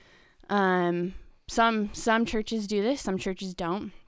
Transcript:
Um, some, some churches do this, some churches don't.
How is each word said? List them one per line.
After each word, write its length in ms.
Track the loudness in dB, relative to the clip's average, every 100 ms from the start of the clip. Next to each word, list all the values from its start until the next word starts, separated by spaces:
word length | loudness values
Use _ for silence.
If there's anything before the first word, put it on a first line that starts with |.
| -16 -20 -20 _ -2
Um, 680 | 2 4 4 2 2 -2 -6 -14 -20 -4
some, 440 | 2 4 4 -2 -2
some 280 | 2 4
churches 440 | 2 0 -2 -4 -2
do 160 | 0
this, 180 | 0 0
some 160 | -2 -2
churches 380 | -4 -6 -8 -6
don't. 380 | -4 -4 -6 -12